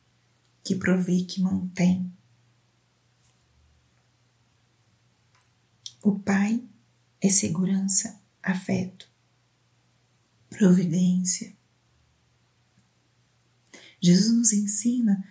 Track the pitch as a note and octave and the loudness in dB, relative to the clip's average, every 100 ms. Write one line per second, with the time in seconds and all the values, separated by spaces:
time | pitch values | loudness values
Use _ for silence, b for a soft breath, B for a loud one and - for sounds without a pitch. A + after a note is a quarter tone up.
0 | _ _ _ _ _ _ - F#3 - F#3 | _ _ _ _ _ _ -8 -4 -2 -2
1 | F3 F3+ F3+ F#3+ F#3 F#3+ F3+ - F3+ F#3 | 0 -2 -2 -4 -2 -4 -6 -2 0 0
2 | - - _ _ _ _ _ _ _ _ | -4 -12 _ _ _ _ _ _ _ _
3 | _ _ _ _ _ _ _ _ _ _ | _ _ _ _ _ _ _ _ _ _
4 | _ _ _ _ _ _ _ _ _ _ | _ _ _ _ _ _ _ _ _ _
5 | _ _ _ _ _ _ _ _ - - | _ _ _ _ _ _ _ _ -20 -4
6 | G#3 G3 - G3 G3+ A#3 - _ _ _ | -2 -2 0 0 0 -2 -6 _ _ _
7 | _ _ G3 G3+ G#3 E3 F#3 G3 G3 - | _ _ 2 2 0 -2 -2 -2 0 -2
8 | - - _ _ - F#3 - F#3+ F#3 - | -2 -10 _ _ -6 -4 -4 -4 -6 -12
9 | - _ _ _ _ _ _ _ _ _ | -20 _ _ _ _ _ _ _ _ _
10 | _ _ _ _ _ - F3+ F3+ F3+ F3 | _ _ _ _ _ 2 4 4 2 0
11 | F3+ F3+ F3+ - - - _ _ _ _ | 0 0 -2 -6 -10 -20 _ _ _ _
12 | _ _ _ _ _ _ _ _ _ _ | _ _ _ _ _ _ _ _ _ _
13 | _ _ _ _ _ _ _ B B B | _ _ _ _ _ _ _ B B B
14 | F3 F#3 A3 A#3 A#3 G#3 G3+ - A#3+ B3 | 4 4 4 2 2 0 0 -2 -2 0
15 | A3 G3 B | 0 0 B